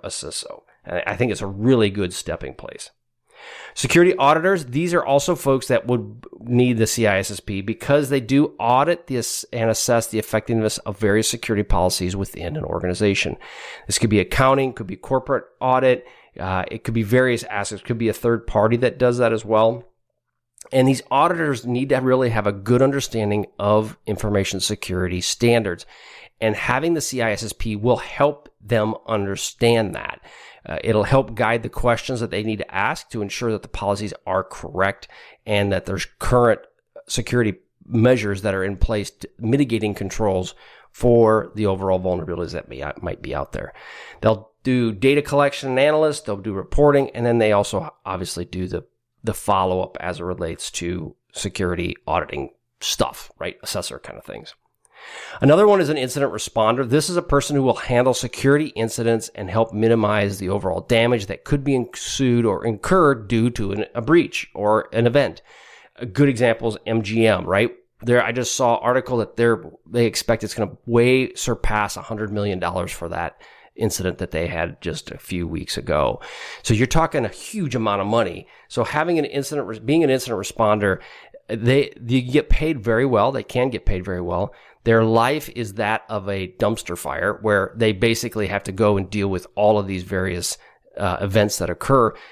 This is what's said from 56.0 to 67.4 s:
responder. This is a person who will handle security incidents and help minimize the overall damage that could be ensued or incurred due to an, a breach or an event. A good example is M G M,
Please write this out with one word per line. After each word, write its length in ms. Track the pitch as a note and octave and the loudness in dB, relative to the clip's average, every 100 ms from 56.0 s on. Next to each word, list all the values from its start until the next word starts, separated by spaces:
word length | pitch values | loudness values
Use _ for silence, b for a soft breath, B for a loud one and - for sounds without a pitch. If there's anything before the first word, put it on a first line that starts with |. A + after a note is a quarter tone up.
| B2+ C#3+ C#3 | -2 -2 -2
responder. 560 | G#2+ - - A2 A#2+ A#2+ | -4 -4 0 2 2 2
This 220 | D3 D3+ | 0 2
is 80 | F3 | -4
a 60 | |
person 320 | F3 C#3+ C3+ C#3+ | 0 0 2 0
who 80 | |
will 100 | C3 | 2
handle 400 | A2 - A#2+ B2+ | 0 2 2 4
security 540 | B2 B2 - C3+ D3 D3+ | 0 -4 0 2 2 2
incidents 640 | - A2+ - A#2 A2+ - | -4 -4 -2 0 0 -2
and 160 | - F#2+ | -12 -4
help 240 | G#2+ A2+ | 0 0
minimize 640 | G#2+ A2+ A#2 G#2 G#2+ G2+ G2+ | 2 4 4 2 2 0 -2
the 120 | F#2 | -4
overall 320 | G2+ F#2+ F2 | -2 -2 -4
damage 440 | - A#2 A#2 A#2+ G2 | 0 2 4 2 -2
that 180 | - | -8
could 200 | - C#3+ | -2 -2
be 100 | C3+ | 2
ensued 720 | C3 B2 - - - C3 A#2+ A2+ | 0 -2 -8 -8 0 2 2 2
or 180 | F#2+ | 0
incurred 640 | A#2 G#2+ - F#3+ D#3 B2+ G2 | -2 -4 2 4 4 2 0
due 220 | A#2 A#2 | 0 0
to 220 | A#2 G2+ | 0 -4
an, 140 | G2+ - A#2+ | -4 -4 -4
a 60 | |
breach 500 | A2 E3 - - - | 4 4 4 -4 -10
or 360 | - G#2 G#2+ - | -2 2 2 0
an 140 | A2+ A#2+ | 0 2
event. 340 | C3+ A#2+ E2 B B B B B - | 2 0 -4 B B B B B -14
A 100 | B2 | -6
good 240 | F#2+ C#3 | 2 2
example 400 | A#2 A#2+ A2+ A#2 | 4 2 2 -2
is 80 | G#2 - | -4 -2
M 160 | A2+ | -2
G 240 | G2+ A2 A2+ | 0 2 4
M, 200 | F#2+ | 2